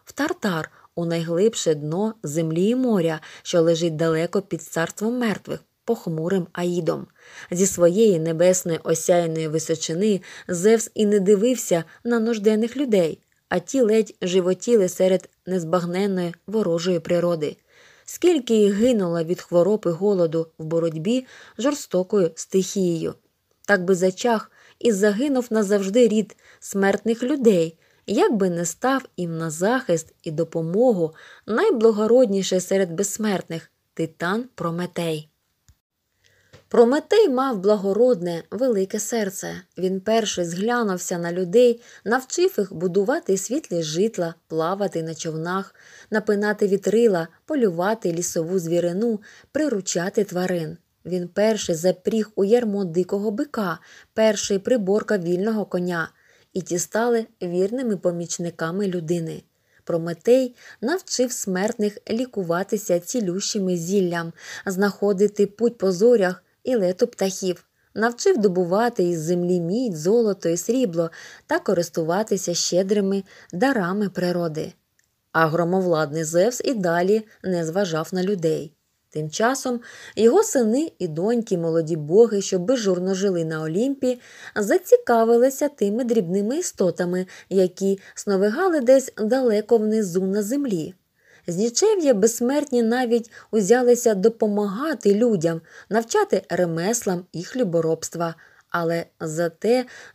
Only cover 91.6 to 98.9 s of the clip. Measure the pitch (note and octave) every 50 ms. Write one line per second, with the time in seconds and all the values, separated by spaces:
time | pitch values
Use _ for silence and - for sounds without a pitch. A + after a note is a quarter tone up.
91.6 | A3 A#3+ A#3+ - F#4+ A4 A4 F#4+ D#4+ C#4 A#3+ F#3+ G3+ A3+ - - A#3+ B3 C#4 D4+
92.6 | D4 - B3 A#3+ A#3 A3 A#3 B3+ B3+ A3+ A#3 A#3 A3+ - - - - - - A3
93.6 | G3 F3 A#3 B3+ B3 A#3+ A#3+ A#3+ - A3+ G#3+ F#3+ F#3 A3+ A3+ - A3+ G#3+ G3+ G#3
94.6 | G#3 G#3 F#3 A3 C#4+ D#4+ C#4+ - - G3+ G3 G#3 A#3+ A#3+ A3 F3 D#3 E3+ E3 E3
95.6 | - - - - - - F#3+ A3+ A3+ A#3 - G#4+ G#4 G4+ - F#3 - - E3+ F3
96.6 | F3+ E3+ E3 E3 E3+ G3+ A#3 A3+ - G#3 F3+ F3 F3 _ - E3 F3+ - - B3+
97.6 | B3 F3+ D#3+ E3 D#3+ D#3+ D#3+ D#3+ - - - E3 E3+ E3 D#3+ _ - _ _ _
98.6 | _ _ - F3 E3+ E3